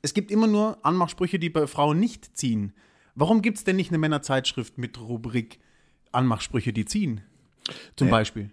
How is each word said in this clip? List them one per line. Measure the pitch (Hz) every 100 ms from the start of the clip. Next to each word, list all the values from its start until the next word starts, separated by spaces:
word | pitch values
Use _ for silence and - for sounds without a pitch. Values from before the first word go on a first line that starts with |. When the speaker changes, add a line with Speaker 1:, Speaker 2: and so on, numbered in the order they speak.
Speaker 1:
Es | 147
gibt | - 202
immer | 208 220
nur | 208 214 -
Anmachsprüche, | 143 180 170 - 180 190
die | 165
bei | 160 143
Frauen | - 147 160
nicht | 233 - -
ziehen. | - 131 110 98 _ _ _ _
Warum | - 151 220
gibt's | 214 220
denn | -
nicht | 190 175
eine | 165
Männerzeitschrift | 156 147 - 135 127 - 113 -
mit | 120 120
Rubrik | 113 117 117 120 113 - _ _ _ _ _
Anmachsprüche, | 123 127 110 - 123 117
die | 107
ziehen? | 104 214 180 110 - _ _ _ - - -
Zum | - 113
Speaker 2:
Nee. |
Speaker 1:
Beispiel. | 113 107 113 101